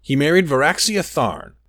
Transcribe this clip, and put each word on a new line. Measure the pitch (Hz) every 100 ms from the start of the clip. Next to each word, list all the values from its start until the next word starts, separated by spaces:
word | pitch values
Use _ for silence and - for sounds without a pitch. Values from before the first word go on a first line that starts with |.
he | - 135
married | 147 180 170
Varaxia | 131 147 180 - 208
Tharn | - - 113 73 - -